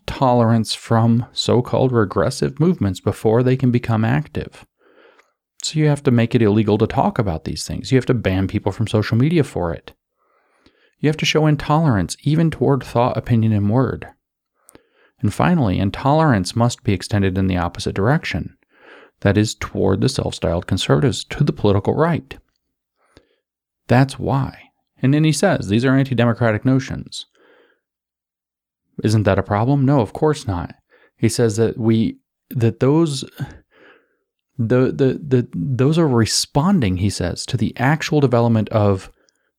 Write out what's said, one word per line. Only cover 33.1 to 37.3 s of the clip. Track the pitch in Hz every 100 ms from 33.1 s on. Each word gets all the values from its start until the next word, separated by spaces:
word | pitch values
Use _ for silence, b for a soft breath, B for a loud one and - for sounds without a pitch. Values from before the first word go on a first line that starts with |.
| 135 - - 139 - _ b b b b b b _ _ -
the, | 113 127 127
the, | - 135 - 143
the, | 127 123
those | 170 156 123 131 160
are | 160
responding, | 120 107 - - 143 170 196 104 92
he | 101
says, | - 90